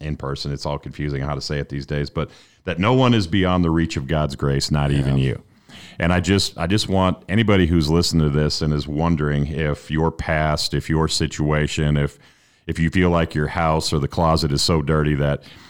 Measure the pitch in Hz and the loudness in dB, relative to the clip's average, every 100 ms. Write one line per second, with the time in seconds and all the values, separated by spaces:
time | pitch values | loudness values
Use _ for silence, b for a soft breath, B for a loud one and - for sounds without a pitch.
0 | 78 73 69 69 73 69 78 71 - 65 | -8 -8 -6 -8 -6 -6 -6 -8 -8 -8
1 | 73 69 69 71 - 73 71 71 69 73 | -6 -4 -4 -6 -6 -6 -6 -8 -6 -4
2 | 71 - 73 B B B - 85 101 127 | -4 -4 -6 B B B -8 -2 2 4
3 | 127 117 87 101 92 90 87 82 82 - | 4 4 2 2 2 2 2 2 0 -2
4 | 67 78 76 69 71 69 - 76 71 71 | -2 0 -2 -2 -2 0 0 0 2 2
5 | 67 67 65 58 - B B B B - | 2 2 0 -2 -10 B B B B -2
6 | 85 90 90 98 - - 85 101 - 95 | 2 2 4 2 2 -2 -2 0 0 2
7 | 92 - - 98 107 101 85 87 73 82 | 2 0 -2 0 2 4 4 4 4 2
8 | 85 82 76 71 76 - 78 73 71 73 | 2 2 2 2 0 0 -2 -2 -2 -2
9 | 82 82 76 71 71 78 78 73 - 78 | 0 0 0 0 -2 -2 -2 -4 -4 0
10 | 80 - - 80 78 76 - 71 - 78 | 0 -2 -2 0 0 0 -2 -4 -2 0
11 | 80 - 78 - 76 76 73 - 76 73 | 0 0 -2 -2 0 0 0 0 0 0
12 | 71 - b b b b - 78 80 92 | -2 -6 b b b b -10 -2 0 2
13 | 90 87 82 78 73 87 82 78 - 80 | 2 2 0 -2 -2 0 0 0 0 -2
14 | 69 - 82 80 78 69 - 82 71 78 | -2 0 2 2 0 0 0 0 0 0
15 | 76 73 71 69 B B B | 0 0 0 -2 B B B